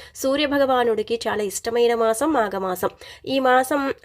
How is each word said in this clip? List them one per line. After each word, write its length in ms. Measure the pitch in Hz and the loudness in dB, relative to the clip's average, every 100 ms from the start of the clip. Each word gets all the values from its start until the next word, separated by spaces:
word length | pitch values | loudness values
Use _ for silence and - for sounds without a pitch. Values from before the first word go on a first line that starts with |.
| - - | -20 -6
సూర్యభగవానుడికి 840 | 269 277 294 285 269 254 233 214 | -2 0 0 2 2 2 2 0
చాలా 420 | 214 233 226 208 | -2 -4 -4 -4
ఇష్టమైన 520 | 208 185 - 233 240 233 | -4 -6 -4 2 2 2
మాసం 380 | 226 220 294 | 0 0 0
మాఘమాసం. 560 | 294 208 196 190 185 196 - - - - | 0 0 -2 -4 -4 -4 -6 -20 -16 -4
ఈ 140 | 269 | 0
మాసం 540 | 262 254 262 294 277 - | 4 4 2 0 -2 -6